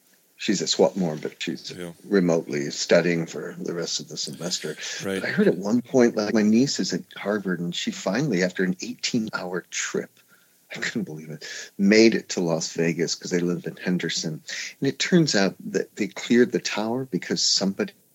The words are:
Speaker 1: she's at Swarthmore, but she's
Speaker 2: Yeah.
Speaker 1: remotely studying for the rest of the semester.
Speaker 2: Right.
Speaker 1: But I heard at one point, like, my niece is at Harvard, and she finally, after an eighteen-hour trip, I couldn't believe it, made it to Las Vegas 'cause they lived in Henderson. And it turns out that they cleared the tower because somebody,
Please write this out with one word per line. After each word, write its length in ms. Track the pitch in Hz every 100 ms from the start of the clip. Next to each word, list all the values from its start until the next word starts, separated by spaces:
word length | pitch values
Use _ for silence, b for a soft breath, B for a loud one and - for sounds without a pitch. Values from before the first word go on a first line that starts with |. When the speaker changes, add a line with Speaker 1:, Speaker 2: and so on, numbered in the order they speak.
| _ _ _ -
Speaker 1:
she's 260 | - 90
at 60 | 80
Swarthmore, 480 | - 90 98 85 76
but 260 | 73 -
she's 280 | - - -
Speaker 2:
Yeah. 200 | 92 87 82
Speaker 1:
remotely 640 | - 101 87 82 80 73 71
studying 560 | - - 87 85 85 82
for 300 | 87 90 87
the 140 | 87
rest 240 | 85 82 -
of 80 | -
the 80 | 90
semester. 600 | - 69 85 - - - B B
Speaker 2:
Right. 160 | 98 95
Speaker 1:
But 80 | -
I 40 |
heard 160 | - 202
at 80 | 92
one 240 | 98 123
point, 320 | - 131 120 -
like, 180 | 104
my 80 | 110
niece 360 | 107 113 143 -
is 120 | 92
at 100 | 90 - -
Harvard, 420 | 101 101 95 85
and 140 | 87
she 160 | 85 -
finally, 520 | 95 - 104 151 90
after 180 | 90 -
an 120 | 92 90
eighteen-hour 880 | 107 - - 120 110 - 92 90 -
trip, 400 | - - - - _ _ b b b b
I 40 | -
couldn't 260 | - 117
believe 240 | 87 78 78
it, 140 | 76 B B B -
made 380 | 98 110 113
it 160 | 110 -
to 100 | -
Las 320 | 85 80 -
Vegas 420 | 85 85 82 78
'cause 160 | - 80
they 100 | 87
lived 260 | 87 85 80
in 100 | -
Henderson. 640 | - 90 82 - 82 - - B B B
And 80 | 135
it 100 | 135
turns 360 | - 175 160
out 200 | 107 95 - -
that 240 | 98 - -
they 120 | 98
cleared 420 | - - 120 120
the 80 | 90
tower 440 | - - 110 123
because 380 | 131 90 - 92
somebody, 500 | - - 98 95 101 - _